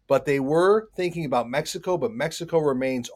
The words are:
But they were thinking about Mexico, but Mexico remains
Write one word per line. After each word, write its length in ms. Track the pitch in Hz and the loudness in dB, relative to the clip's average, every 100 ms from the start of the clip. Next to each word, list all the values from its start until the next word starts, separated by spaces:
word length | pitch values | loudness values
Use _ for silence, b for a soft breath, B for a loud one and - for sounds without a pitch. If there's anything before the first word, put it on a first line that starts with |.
| - | 0
But 160 | 135 | 2
they 160 | 135 139 | 2 0
were 480 | 135 160 185 214 220 - | 2 4 6 4 0 -4
thinking 300 | 180 165 143 | -4 -2 -2
about 240 | 127 117 | -2 0
Mexico, 480 | 139 156 180 185 175 | -4 -4 -6 -4 -2
but 140 | 120 | -2
Mexico 480 | 113 160 - 165 165 | -4 -6 -6 -2 0
remains 500 | 147 127 131 127 120 | 2 0 -2 -2 -6